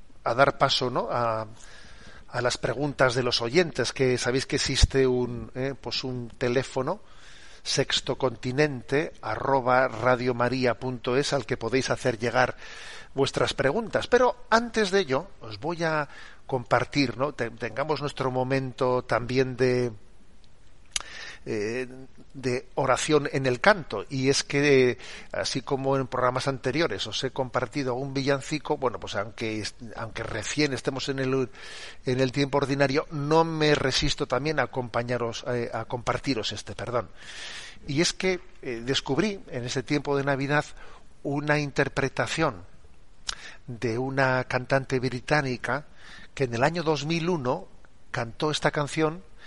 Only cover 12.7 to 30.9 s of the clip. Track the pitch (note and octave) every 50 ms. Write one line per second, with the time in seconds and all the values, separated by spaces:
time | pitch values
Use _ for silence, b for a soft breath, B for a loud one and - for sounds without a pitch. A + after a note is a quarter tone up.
12.7 | B B B B B B B B B C3+ C3+ - - - - - - - C3+ C3+
13.7 | D#3 A3+ A3+ F3 - A#2+ - - A#3+ A#3+ B3+ B3 - - - - G#3+ A3+ A#3+ A3+
14.7 | - A3 G#3+ F3+ F#3+ G3 F#3 C#3 C3 C#3+ F#3 - - - - A2 G#2+ G2 B2 E3
15.7 | F3 D#3+ E3+ D#3+ D#3 D3+ C#3+ - B B B B B B B - C3+ B2+ A#2+ -
16.7 | C#3 A#2 - - - D3 C#3 A#2 A2 A#2 C3+ D3+ - - A#2+ A2+ A#2 A2 B2 A2
17.7 | G#2+ B2 D3 D#3 D3+ C3+ C#3+ C3 - - C3 C3 B2+ B2+ B2+ B2+ C3+ C3+ C3 B2+
18.7 | A#2+ - C3+ B2+ B2+ B2+ - - A#2+ A2 B2 A#2+ B2+ C3 C3 C3 B2+ A#2 C3 B2+
19.7 | B2 B2 B2 A#2+ G#2+ - - - - - - - - - - - - - - -
20.7 | - - - - - - B B B B B B B B B C3+ A#2 G#2+ G2+ A2
21.7 | A#2 B2+ B2+ B2 C3 C3 C3 - - - - - - C3+ B2 B2+ B2 C3 - -
22.7 | - D3+ C3+ C3 A#2+ - - - D3+ C#3+ C#3+ D3 - C#3 C3+ C3 B2 B2 - G3
23.7 | G#3+ F3+ C#3 - A#2 G2+ F2+ - C#3+ C3 C3 C#3 C3+ - - - C#3+ C#3+ D3 D3
24.7 | C#3 C3 B2+ B2 A2+ B B B B B B B B F#2 F#2 - - C3+ - -
25.7 | C#3+ C3 C3+ C3+ C#3 C3+ C3 - - B2+ B2 B2 B2+ C3 - C#3+ C3+ B2 - C3
26.7 | B2+ D#3 E3+ - G2+ F#2+ - A2 G2 - - C3 - - C3 B2 - B2 B2 -
27.7 | - D3 C3 B2+ A#2+ B2+ C#3 C#3 C3+ C#3 C3 C#3+ C#3 C3+ - - D#3 D3 - -
28.7 | D3+ C#3 C3 A#2+ G2+ F2+ - G2 - G#2 G#2 A2+ - - A#2 A2 A2 G#2+ G2+ -
29.7 | - - A#2+ G#2+ - - A#2 A2 - A#2+ A2+ - A2 A2 G2+ - - D3 D3+ C#3
30.7 | B2+ A2+ - D3